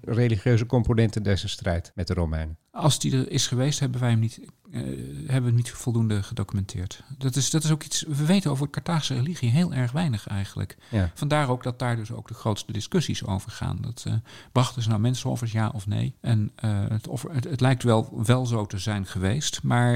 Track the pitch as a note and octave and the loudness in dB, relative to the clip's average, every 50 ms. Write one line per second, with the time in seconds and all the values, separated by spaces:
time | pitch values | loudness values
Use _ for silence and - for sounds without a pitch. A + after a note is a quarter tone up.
0 | - - A#2 A#2 B2 A#2+ A2+ G2+ - B2+ A#2+ A2 A#2+ A#2 C3 B2 A2 - A#2+ A2 | -4 -2 2 2 4 4 4 2 4 4 4 4 4 4 2 2 4 4 4 4
1 | A2+ G#2 - A2 G2+ G2+ G2 F2+ - G2 - - - F#2+ F2 E2 - - - G2+ | 4 4 2 0 0 0 0 0 0 -4 -6 -4 -2 -2 0 -2 -2 -6 -6 -6
2 | G2+ - F2+ F2 E2+ D#2 D#2 D#2 D#2+ D#2+ D#2+ - _ _ - - D#3+ D3+ - - | -2 -2 0 0 0 0 0 -2 -4 -4 -8 -12 _ _ -6 0 2 2 2 2
3 | - C#3+ C3 C3 B2+ - - C3 - - B2 B2 C3 D3 D3 - C#3+ B2+ B2 B2 | 0 0 2 0 0 0 0 -2 0 0 0 0 0 0 0 0 -2 -2 -2 0
4 | B2+ A#2+ A#2 A2+ A2+ A2+ - - C#4 - - _ _ G#3 D#3+ B2 C3+ C3 C3+ C3 | 2 2 4 4 2 0 -2 -8 -18 -20 -20 _ _ -12 -8 -6 -6 -6 -6 -8
5 | A#2+ C3+ C#3+ C#3+ - - C3 C3 B2 A#2+ A#2 A#2+ A#2+ - - - - B2+ A2+ A#2 | -8 -10 -10 -10 -4 0 0 2 2 2 2 2 0 0 -6 -8 -4 -2 0 2
6 | A2+ G#2+ G#2+ G2+ G2 - A2+ - G#2 - - G2+ F#2+ - - F#2+ F#2 G2+ - - | 2 2 2 0 -2 -4 -4 -6 -4 -2 -2 -4 -2 -2 -4 -6 -6 -6 -8 -12
7 | - - - - C3+ C3 A#2+ C#3 B2+ - - D#3+ D#3 D#3 D#3 D3+ - - - - | -16 -16 -10 -4 -4 -2 0 0 0 2 2 2 2 2 0 0 0 -4 -4 -4
8 | - D#3+ C#3+ C#3 D3+ D#3 F#3+ G3+ - D3 C#3+ C3+ C#3+ C#3+ - D3 - - E3+ D#3 | -4 -2 -2 0 2 4 4 4 4 2 0 0 0 -2 -2 -4 -2 0 0 0
9 | - - C3 B2 B2 E3+ F3 - B2+ A#2 A#2 E3 F3+ E3+ C3+ B2+ B2+ A#2+ B2 D#3+ | 0 0 0 0 0 0 -2 0 2 4 4 4 4 2 2 0 -2 0 0 0
10 | F3+ D3 A2+ G2+ - - G2+ G2 G2 - - G2+ G2 - - _ - - A#2+ G#2 | 0 0 0 -2 -4 -4 -4 -4 -4 -4 -4 -6 -6 -6 -8 _ -10 -2 0 2
11 | F2+ E2 - - D3+ C#3+ D3+ D3+ D3 B2 - A#2+ - B2 A#2+ - B2+ B2 A#2 A2+ | 2 0 0 -2 -2 2 2 2 2 2 0 0 -2 -6 -4 -2 -2 -2 -2 -2
12 | G#2+ G#2 A#2 A2 - - A2+ - - A2+ G#2 - - - G#2+ G#2 - - - F3+ | -4 -6 -8 -10 -10 -12 -10 -4 -2 -2 -2 -2 -2 -6 -6 -6 -4 0 0 0
13 | - - - - - - F#2+ F#2+ - - - - - F2+ F#2+ F#2 G#2 A2+ A#2 - | 2 0 -2 -4 -2 -2 -2 -2 -4 -6 -8 -4 -4 -4 -2 -4 -4 -6 -8 -8
14 | - G#2+ A2 A2+ - - - - - - - B2+ B2+ - - B2+ A2 A2 A2+ G2+ | -4 -2 -2 -2 -2 -4 -14 -20 -10 -2 0 2 2 2 0 -4 -2 0 0 2
15 | A2 B2 B2+ A#2+ - C3 B2+ A#2+ A#2+ A2+ G#2 A2 A2 G#2+ - G#2 F#2+ G2+ G#2 A2 | 2 2 0 0 -2 -2 -2 -2 -4 -2 0 0 0 0 -2 -4 -4 -2 -2 0
16 | A#2 C3+ - _ - A#2+ A#2 G#2+ G#2 - - - - A2 G#2 G2+ G2+ G#2+ A2 A2 | 0 -2 -4 _ -2 0 2 2 2 0 -4 -4 -2 -2 0 0 0 0 -2 -2
17 | - - - A#2+ - - E3 B2+ B2 - C#3+ B2 B2+ C3 C3+ - - A#2+ A2 A2+ | -4 -4 -8 -8 -6 -4 -4 -4 -4 -2 -2 2 4 4 4 4 4 4 4 4
18 | A2+ - - B2+ A2 G#2+ B2+ B2+ C3 A#2+ A#2 A2 G#2 - - F#2+ - G#2+ G#2 G2+ | 2 0 -2 -2 2 4 4 4 2 0 0 0 -2 -2 -4 -6 -4 -2 -2 -2
19 | F#2+ - - F#2 F#2 F#2+ A#2+ D3+ - - - - - C3 B2 A#2+ A#2+ B2 A#2+ | -4 -4 -4 0 0 0 0 0 -2 -4 -4 -2 0 2 4 4 4 4 4